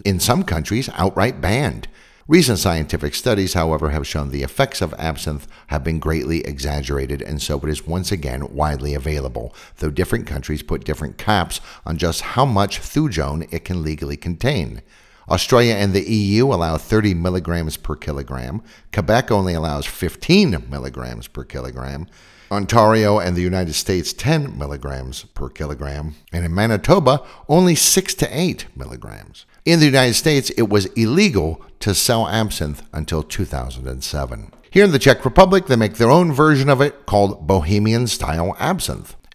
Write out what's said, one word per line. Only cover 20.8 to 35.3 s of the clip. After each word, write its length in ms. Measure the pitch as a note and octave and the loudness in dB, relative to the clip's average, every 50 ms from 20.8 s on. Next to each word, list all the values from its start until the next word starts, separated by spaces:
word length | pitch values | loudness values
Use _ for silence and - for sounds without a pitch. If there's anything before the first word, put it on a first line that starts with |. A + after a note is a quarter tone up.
| B1+ C2+ B1+ B1+ B1 B1 A#1+ A1+ A#1 - | -8 -10 -10 -10 -10 -10 -10 -12 -14 -14
per 160 | - C2+ C2 | -14 -14 -12
kilogram. 640 | - - C2+ B1 C2 B1 B1+ B1+ C2+ C#2 D2 E2+ - - - - - - - - - | -12 -10 -10 -10 -10 -10 -10 -10 -10 -10 -10 -12 -14 -18 -20 -20 -20 -20 -20 -10 -6
Ontario 680 | G2+ G2+ G2 F#2 - A#2 G#2+ G#2+ A2 A2 G#2+ G#2 G#2 G#2+ | -4 -4 -2 2 6 6 8 8 6 6 4 4 4 2
and 160 | F2 F2+ F2 | 2 0 0
the 60 | F2 | 0
United 320 | F2+ F2+ F#2 F#2 F#2 D#2+ D2+ | 0 0 0 0 -2 -2 -2
States, 400 | - - - F#2+ F2 D#2+ - - | -4 -2 0 0 0 -2 -4 -6
ten 440 | - - C3+ D#3+ D#3 C#3+ C#3 - - | -4 0 0 2 0 0 -2 -6 -8
milligrams 640 | D2 C#2 C#2+ C#2 - C#2 C2+ C2 C2 C2 B1+ - - - - | -8 -8 -8 -8 -8 -8 -8 -8 -8 -10 -12 -14 -16 -14 -10
per 160 | - C#2 B1+ | -10 -10 -8
kilogram. 640 | - - D#2 C#2+ D2 C#2 D2+ C#2+ C#2+ D2 D2+ D#2 D2 - _ _ | -8 -8 -8 -8 -8 -8 -8 -8 -8 -8 -8 -10 -10 -14 _ _
And 140 | - F2 F2 | -6 -4 -4
in 100 | E2 E2 | -2 0
Manitoba, 720 | G2 A2 A2+ A2+ - - - F3 G3+ D3 B2+ C#3 D3 - - - - - - | 0 2 2 2 2 4 4 6 6 6 4 2 2 0 -8 -20 -12 -2 2
only 260 | D3 F3 F#3 F3+ F3 | 4 6 6 6 4
six 380 | - - - - F#3+ F#3+ - - | 4 2 2 2 2 0 0 -2
to 120 | - D3+ - - D3 | -4 -4 -2 -2 -2
eight 300 | F3+ E3+ D2+ - - - - | -2 -2 -2 -6 -10 -16 -14
milligrams. 680 | - B1+ A1+ B1+ A#1+ G#1+ G#1 G1+ G1+ G1+ - - - - _ _ - - | -14 -14 -12 -14 -14 -14 -14 -16 -16 -18 -20 -20 -20 -20 _ _ -4 2
In 160 | D#3 E3+ E3 | 4 6 6
the 40 | D3+ | 8
United 280 | C#3+ C3 C3+ B2+ B2 A2 | 8 6 6 4 4 2
States, 360 | - - D#3+ D3+ C#3 - - | 2 2 2 2 2 0 0
it 180 | - - A2+ G2+ | 0 0 2 4
was 160 | G#2+ G#2 F#2+ F#2+ - | 4 2 2 0 0
illegal 640 | A2+ A2+ A2 C3+ F#3 G#3+ G3 A#2+ F#2+ D2+ D#2+ D#2+ - - - - - | 0 2 2 4 4 4 4 4 2 0 -2 -4 -6 -12 -18 -14 -6
to 120 | - G#2+ F#2+ | -2 0 0
sell 320 | - - - A#2+ A2+ A2 | 2 2 2 2 2 0
absinthe 560 | D2+ G2 A2+ A2 G2+ - - D#2+ D2+ C#2+ - - - - | 0 0 0 -2 -2 -2 -4 -4 -6 -6 -8 -12 -12 -8
until 280 | D#2 D2+ - E2+ D#2+ | -8 -6 -4 -4 -4
two 220 | D2+ - - - F#2+ | -4 -4 -6 -6 -6
thousand 420 | - D2+ C2 B1 C2+ B1 B1+ B1+ | -4 -6 -6 -6 -8 -10 -10 -10
and 160 | C2 B1+ C2 | -10 -10 -8
seven. 520 | - - - D2 C2+ B1 A#1+ A1 G#1 - - - _ - | -8 -6 -6 -6 -6 -6 -8 -10 -14 -16 -20 -20 _ 0
Here 140 | - F#3+ G#3 | 4 6 6
in 60 | G3 | 6
the 80 | D3 C3 | 6 6
Czech 260 | - C3+ A#2+ - - | 6 6 6 6 4
Republic, 400 | C3 | 2